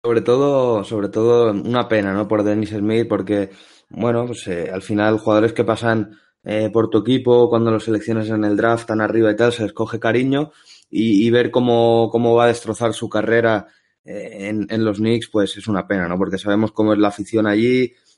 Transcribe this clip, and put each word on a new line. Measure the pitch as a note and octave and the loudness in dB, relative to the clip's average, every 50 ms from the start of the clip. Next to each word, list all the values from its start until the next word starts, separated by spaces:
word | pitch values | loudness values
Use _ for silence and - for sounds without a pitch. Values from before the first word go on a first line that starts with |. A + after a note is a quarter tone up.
| - | -2
Sobre | A#2 A#2 A2+ | 0 0 0
todo, | G2 A#2+ A#2+ C3 C#3 C#3+ C#3+ C3+ B2+ B2 A#2 G#2+ F#2+ | 2 2 2 2 2 2 2 2 2 2 0 -2 -2
sobre | - A2+ G#2+ G2+ F#2+ | -4 -4 -4 -4 -2
todo | - G#2+ A2 A#2+ A#2+ A#2+ A#2 A2+ | -2 2 4 4 4 4 4 2
una | G2+ G2+ - A2+ A#2+ B2 A#2 | 0 -2 -2 -2 -2 -2 0
pena, | - A2 G#2+ G2 G2 F#2+ | 2 0 0 0 0 -2
¿no? | G2+ G#2 | -2 -2
Por | G2 A2 G#2 G2+ | 0 0 0 0
Dennis | G#2 G#2 G#2+ G#2+ G2+ | 0 0 -2 -2 -4
Smith, | G#2+ G#2 G2+ G#2+ A2 A2+ A#2 A2+ | -4 -4 -2 0 0 0 0 0
porque, | A2+ F#2+ F#2+ F#2+ G#2 G2+ G2 - - - - _ _ _ _ _ | -2 -2 0 -2 -2 -2 -2 -4 -10 -20 -20 _ _ _ _ _
bueno, | - - G#2 A#2+ A#2 A#2 A#2+ | -8 -4 -2 0 0 0 -2
pues, | B2 A#2 - - | -4 -8 -10 -8
eh, | G#2 F2+ E2+ E2 D#2 | -8 -6 -6 -6 -6
al | F#2 F#2+ | -8 -8
final | - - G#2+ G#2 G#2 A2 A2 | -6 -4 -2 0 2 2 0
jugadores | G#2+ - A2+ G#2+ G#2+ A2 A#2 A2+ | 0 0 2 2 4 2 2 0
que | - A#2 | 0 0
pasan, | G2+ A2 - A#2+ A#2 A2+ A2 G#2+ - - _ _ _ _ _ _ | 0 -2 -2 0 0 0 0 -2 -6 -12 _ _ _ _ _ _
eh, | - G#2+ G#2+ A2 G#2 | -6 -4 -2 -2 0
por | G2+ A2+ A2+ A2+ | 0 0 0 2
tu | - A2 | 0 0
equipo, | G2 A#2 C3 B2 A2 B2 A#2+ A#2+ A#2+ A#2 | 2 2 -2 0 2 4 4 4 4 4
cuando | A#2 A2+ A2+ A2+ | 2 0 2 0
los | A2 G#2+ - | 0 -2 -2
seleccionas | A2+ A2 G#2 G#2+ A2+ A2+ A2 G#2+ G#2+ | -2 -4 -2 -2 -4 -4 -4 -2 -2
en | A2 G#2+ G#2+ | -2 -2 0
el | G#2+ G#2 | 0 0
draft | G2+ G#2+ A2+ A#2 A#2 A#2 | 2 2 0 0 -2 -2
tan | - A2 A2 | -4 -2 -2
arriba | G#2+ G#2 G#2+ A2+ A2+ G#2+ | -2 0 2 2 2 2
y | G#2 | 2
tal, | G#2+ A#2 A#2+ | 2 2 0
se | A#2 - A2 | 2 -2 -6
les | G2 - | -6 -4
coge | - A2+ - A#2 G#2+ | -6 -6 -6 -6 -4
cariño | A2+ A2+ A2 B2 B2+ C3+ C#3 C#3 D3+ D3+ _ _ _ _ - - _ _ | -2 0 0 0 0 0 0 -2 -4 -6 _ _ _ _ -20 -20 _ _
y, | - - A2 A2+ G#2 G2 A2 | -4 -2 0 2 2 4 4
y | A#2+ | 4
ver | A#2 B2 A#2+ A2 | 4 2 2 2
cómo, | - B2+ B2 A#2+ A#2 A#2 A#2 A#2 A#2 A#2 A#2 A2 | 0 0 2 2 2 4 4 4 4 2 2 0
cómo | - A#2 A#2+ A#2 A#2 | 0 0 2 4 4
va | A#2 A#2 | 4 4
a | |
destrozar | A#2+ A2+ A#2 - A2 G#2+ - A#2+ A2+ A2 | 4 2 0 -4 -8 -6 -2 -2 -4 -2
su | - A#2+ G2+ | -4 -8 -4
carrera, | - G#2+ G#2+ A2+ A2+ A#2 A2+ A#2 A2 G2+ F#2+ - _ _ _ _ _ _ _ | -4 -4 0 2 2 2 2 2 0 0 -2 -8 _ _ _ _ _ _ _
eh, | - B2 - - A#2+ G#2+ G2+ G2 | -16 -14 -12 -12 -14 -14 -12 -8
en, | G#2 G#2+ G#2+ G2+ G2+ | -6 -4 -6 -4 -4
en | A2+ A2+ A2 | -2 -2 -2
los | A2 G2+ G2 | -2 -2 0
Knicks, | G#2+ A2 A#2 A#2 - - | 0 0 0 0 -2 -4
pues | - A2 G2 F#2+ - | -2 -2 -2 -2 -4
es | G#2 - | -10 -6
una | A2+ G#2 F#2 - | -4 -4 -4 -2
pena, | - G2+ F#2+ F2 | -2 -2 -2 -2
¿no? | E2+ F2+ | -2 -2
Porque | F#2 G2 F2+ F#2+ | -2 -2 -4 -4
sabemos | F#2 - G#2 G2+ G#2+ A2 G#2+ | -6 -4 -2 0 0 0 -2
cómo | _ - G#2+ G#2+ G#2+ | _ -2 0 2 2
es | G2+ | 2
la | G#2 G#2 | 2 0
afición | G#2 - G2+ - A2+ A2 A2 | 0 -4 -10 -4 -2 0 0
allí, | G#2+ G2+ G#2+ A2+ B2 B2+ B2+ B2+ A#2+ _ _ _ _ _ | 2 0 2 2 2 2 0 0 -2 _ _ _ _ _